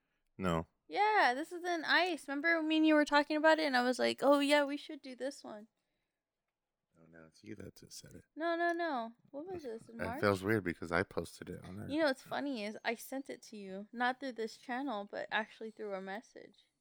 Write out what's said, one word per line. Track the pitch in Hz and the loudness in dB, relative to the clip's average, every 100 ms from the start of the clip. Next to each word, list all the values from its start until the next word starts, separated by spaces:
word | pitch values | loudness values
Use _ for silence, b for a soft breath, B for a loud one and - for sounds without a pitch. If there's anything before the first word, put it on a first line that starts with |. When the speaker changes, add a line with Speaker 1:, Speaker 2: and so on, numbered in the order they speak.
| _ _ _ - | _ _ _ -4
Speaker 1:
No. | 92 82 - _ - | 0 0 -2 _ -6
Speaker 2:
Yeah, | 330 427 415 262 | 0 2 4 4
this | 247 330 | 2 -4
is | 349 | -6
an | 359 339 | -4 -2
ice. | - 285 359 311 - | 2 2 2 -2 -4
Remember | 277 330 330 | 0 2 2
me | 311 311 | 4 6
and | 311 | 8
you | |
were | 302 | 6
talking | 294 294 285 302 | 6 4 4 4
about | 311 320 | 6 6
it, | 302 | 4
and | 254 | 2
I | |
was | 247 247 | 2 2
like, | 233 233 | 2 4
"Oh, | 269 285 | 6 6
yeah, | 285 294 | 6 4
we | 277 285 | 2 -4
should | - 311 | -10 -14
do | 269 | -14
this | 247 262 277 | -8 -8 -8
one." | 254 214 214 _ _ _ _ _ _ _ _ _ _ _ _ 82 | -12 -14 -16 _ _ _ _ _ _ _ _ _ _ _ _ _
Speaker 1:
Oh, | 82 | -20
no, | 82 80 | -20 -20
it's | _ | _
you | 104 107 | -14 -14
that | 98 - | -14 -18
just | - - | -20 -18
said | - | -18
it. | - _ | -20 _
Speaker 2:
No, | 294 339 339 | -6 -4 0
no, | 339 | -2
no. | 339 339 262 226 - _ | -2 -2 -4 -6 -14 _
What | 277 349 | -14 -10
was | 359 | -10
this, | 277 220 - | -10 -12 -12
in | - | -8
Speaker 1:
It | |
Speaker 2:
March? | 87 - | -6 0
Speaker 1:
feels | 104 95 | 0 2
weird | 95 110 | 2 0
because | 90 80 85 | 0 -4 0
I | 85 | 0
posted | 101 - 85 - - | 0 -4 -8 -10 -14
it | 87 85 | -14 -14
on | 90 | -12
there. | - | -4
Speaker 2:
You | 294 | 0
know | 311 | 0
what's | 262 | 0
funny | - - 285 247 | -6 -6 -4 -6
is | 208 208 214 | -6 -6 -6
I | |
sent | 226 - 269 277 | -6 -6 -10 -10
it | - - | -14 -16
to | 214 | -14
you, | 196 190 208 | -12 -12 -10
not | 233 247 254 | -2 -2 -2
through | 277 | -6
this | 226 220 - | -6 -8 -8
channel, | - 247 277 208 208 | -8 -6 -4 -6 -8
but | - - | -8 -4
actually | 214 220 - 226 | -4 -4 -10 -14
through | - 214 | -12 -10
a | 190 | -8
message. | 190 202 - - - _ _ _ | -8 -10 -12 -20 -20 _ _ _